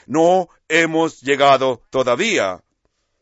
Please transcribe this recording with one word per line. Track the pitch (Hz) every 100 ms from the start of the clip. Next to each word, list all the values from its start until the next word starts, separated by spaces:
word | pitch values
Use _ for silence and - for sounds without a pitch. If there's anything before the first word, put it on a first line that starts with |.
| -
no | 139 165 185 175 _ -
hemos | 160 165 160 160 -
llegado | 127 139 139 131 131 120 _
todavía, | 135 123 123 220 165 98 90 _ _ _ _ _ _